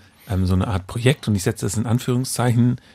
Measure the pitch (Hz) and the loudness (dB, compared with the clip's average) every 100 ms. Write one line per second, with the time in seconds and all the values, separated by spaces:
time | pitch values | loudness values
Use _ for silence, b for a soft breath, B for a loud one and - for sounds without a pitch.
0 | b b - 92 92 92 104 95 92 120 | b b -4 0 2 2 0 -4 -6 0
1 | 120 139 - 101 117 - 117 104 110 117 | 0 0 0 0 0 -2 -4 -4 0 -2
2 | - 123 131 - 123 117 123 127 b | 0 -2 -2 -2 0 4 2 0 b